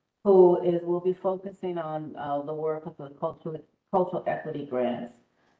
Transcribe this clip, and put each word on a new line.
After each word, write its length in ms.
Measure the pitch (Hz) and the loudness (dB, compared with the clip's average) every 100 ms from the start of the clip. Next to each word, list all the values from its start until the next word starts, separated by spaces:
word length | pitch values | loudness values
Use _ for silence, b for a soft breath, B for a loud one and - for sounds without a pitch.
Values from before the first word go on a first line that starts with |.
| _ _ | _ _
who 360 | 202 185 180 175 | 6 8 8 6
is, 200 | 180 170 | 2 0
will 180 | 170 175 | 0 0
be 140 | 180 | 0
focusing 640 | 180 190 185 196 190 185 175 | -2 -2 -4 -8 -8 -6 -6
on, 360 | 156 156 151 - | -6 -8 -8 -8
uh, 260 | 147 143 | -4 -4
the 120 | 147 | -4
work 320 | 156 156 156 165 | -4 -4 -4 -8
of 100 | - | -14
the 120 | 139 143 | -16 -8
cultural, 420 | 160 - 170 151 - _ _ | -8 -6 -10 -12 -14 _ _
cultural 320 | 190 185 170 - | 0 0 -2 -4
equity 400 | - 156 147 139 | -4 -6 -10 -4
grants. 460 | 127 120 120 - - _ _ _ | -2 -2 -2 -10 -16 _ _ _